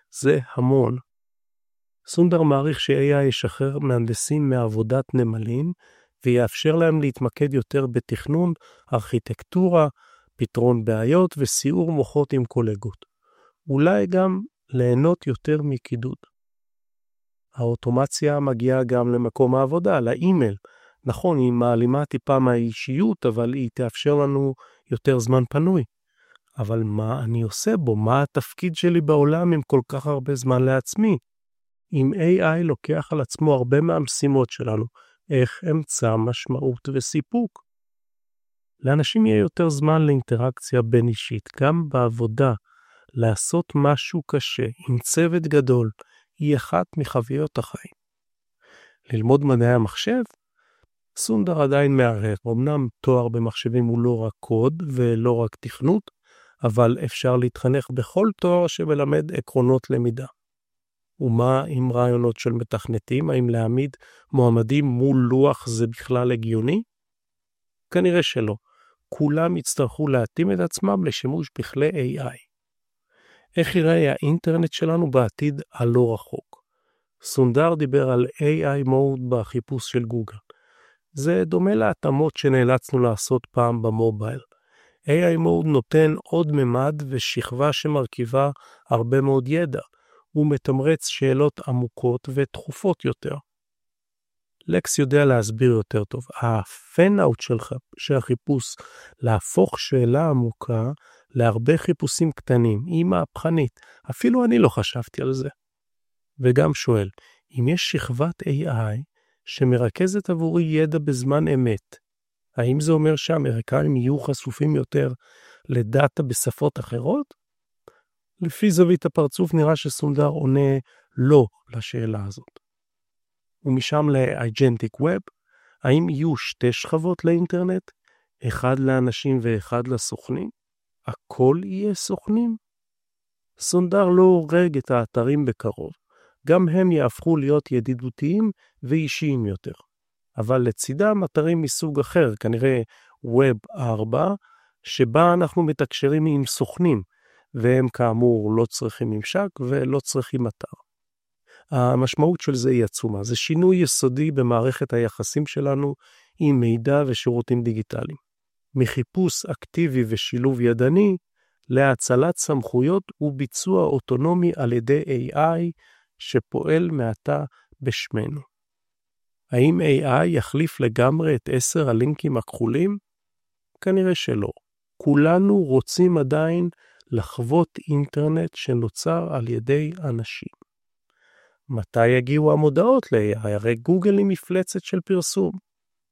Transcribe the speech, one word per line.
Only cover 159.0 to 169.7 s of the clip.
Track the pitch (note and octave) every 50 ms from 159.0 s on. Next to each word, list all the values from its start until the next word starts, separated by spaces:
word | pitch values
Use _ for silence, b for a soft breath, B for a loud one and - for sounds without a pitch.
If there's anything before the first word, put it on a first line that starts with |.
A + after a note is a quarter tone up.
| A#2 _ - F#3 F#3 D#3 - - -
אקטיבי | - C3+ - - _ - E3+ E3+ D3 C3 B2+ A#2 G#2+
ושילוב | A2+ - - - B2 A#2+ B2 C3+ C3 A#2+
ידני, | A#2+ A#2 A#2 A2+ B2 C3+ E3 G3 G#3 G3+ F#3 E3+ _ _ _ _ _ _ _ _ _ -
להאצלת | B2+ C3+ C#3 C#3 B2+ - - - B2 B2+ D3 F3 -
סמכויות | - - - D3+ C3 - - - B2 C3 D#3 F#3 G3 - - - -
וביצוע | D3 D3 C3+ C3+ - - - - - F#3 F#3+ F3+ D#3+
אוטונומי | D3 C#3 B2+ - - B2+ B2 D3 E3+ F3+ F3+ F3 E3+ -
על | D3+ C3 A#2+
ידי | A#2+ A#2+ A2+ C3 C#3+ D3+ -
איי | D3 C3+ A#2+ B2+ C3+ -
איי | C#3+ D#3 E3 E3 E3 E3+ E3+ - b b b b b b b b -
שפועל | - - - A#2 - - - - - D3+ D#3 D#3+ F3+ E3+
מעתה | D#3+ C3+ A#2+ A2+ G#2+ _ - D3 C#3+ D3 D3 - b b b b b b
בשמנו. | C3+ B2+ - - - - - G#2+ A2+ - D3 C#3+ - _ _ _ _ _ _ _ _ _ _ _ _ _ _ _ _ _ _ _ _ -
האם | C3 B2 C3+ D#3+